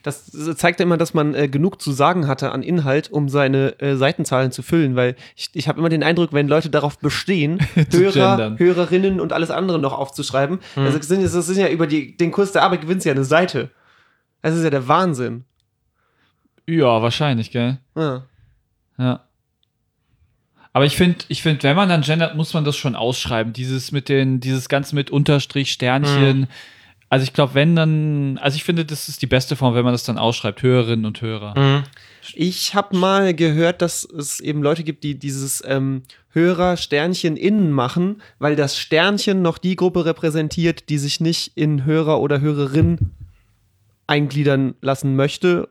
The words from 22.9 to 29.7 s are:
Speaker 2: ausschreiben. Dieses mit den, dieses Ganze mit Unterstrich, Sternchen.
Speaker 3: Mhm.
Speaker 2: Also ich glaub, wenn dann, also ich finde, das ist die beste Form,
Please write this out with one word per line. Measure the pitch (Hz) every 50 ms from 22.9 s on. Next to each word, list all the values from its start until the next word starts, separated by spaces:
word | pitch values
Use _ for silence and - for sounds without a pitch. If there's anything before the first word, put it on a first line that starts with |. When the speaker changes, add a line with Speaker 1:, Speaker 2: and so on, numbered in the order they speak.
| 113
Speaker 2:
ausschreiben. | - 113 123 127 - - 156 127 113 110 117 110
Dieses | 127 127 127 131 131 131 -
mit | 151 143 - -
den, | 139 135 135 131 131 127
dieses | 123 131 131 131 123 -
Ganze | 143 139 139 - 151
mit | 143 135 -
Unterstrich, | - 143 143 - 147 139 135 - - 143 135 -
Sternchen. | - - 127 123 127 139 143 143 143 139 139 135 131 135
Speaker 3:
Mhm. | 135 131 - - - - - - _ _ _ _ _ _ -
Speaker 2:
Also | 139 131
ich | 131 -
glaub, | - 147 135 135
wenn | 139 147 165 170
dann, | 160 160 156 156 156 151 151 151 143 143 135 135 123
also | 135 143 135
ich | 151 -
finde, | - 180 170 156
das | 151 151 - -
ist | - 139 -
die | -
beste | 117 131 123 127 - 151
Form, | - 135 127